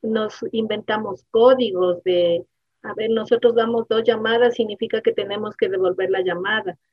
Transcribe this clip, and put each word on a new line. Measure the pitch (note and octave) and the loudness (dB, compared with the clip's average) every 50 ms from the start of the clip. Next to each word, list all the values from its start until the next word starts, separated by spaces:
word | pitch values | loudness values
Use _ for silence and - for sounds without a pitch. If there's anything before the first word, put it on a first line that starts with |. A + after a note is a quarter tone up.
| - | -4
nos | A3+ A3 A3 G#3+ G#3+ - - - G3+ | -2 -2 -2 -2 -4 -6 -10 -12 -6
inventamos | - A3 A3 G#3+ G#3+ G#3+ - - G#3+ G#3+ A3 G#3 F#3+ - _ _ | -4 -4 -4 -2 -4 -6 -4 -4 -4 -4 -4 -6 -10 -12 _ _
códigos | - A3 A3+ B3 C4 C4 B3 G#3+ F#3+ F3+ F3+ F3+ F3 F3 - | 2 6 8 8 8 6 4 -2 0 0 0 0 0 -2 -2
de, | F#3 F3+ F3 F3 F3 E3+ E3+ F3 _ _ _ _ _ _ _ _ | 0 0 2 2 2 0 -2 -4 _ _ _ _ _ _ _ _
a | G#3+ G3+ | -12 -8
ver, | G3+ G#3+ A3 | -6 -2 -2
nosotros | A3+ A3 A3 A3 A#3+ A#3 - A#3+ A3+ | -2 -2 0 0 0 2 2 2 2
damos | A#3 A#3 A#3+ A#3 A#3 A3+ _ | 4 0 0 0 -4 -2 _
dos | A3+ A3 A3 | -2 0 2
llamadas, | A#3 A3+ A3 A3 A3 A3+ A#3 B3 A#3+ A#3+ | 2 0 0 0 0 2 4 4 2 2
significa | - A3+ G#3 G#3 G3+ A3+ A3 - A3 | 0 -2 -4 -2 -6 -6 -4 -4 -2
que | A3 - - | -2 0 -2
tenemos | - G3+ G3+ G3+ G#3 G#3+ G#3+ G#3 | -2 -4 -6 -6 -6 -8 -8 -4
que | - - F#3+ | -2 -2 -2
devolver | F#3+ F#3+ F#3 F3+ F#3 F#3 F#3+ F#3 | 0 0 0 0 0 -2 -2 -2
la | F#3+ F#3+ F3+ | 0 0 0
llamada. | F#3 F3 F3 F3+ G3 G#3+ A3 G#3 F#3+ E3 _ _ _ | -2 -2 -4 -4 -2 -2 -2 -4 -6 -12 _ _ _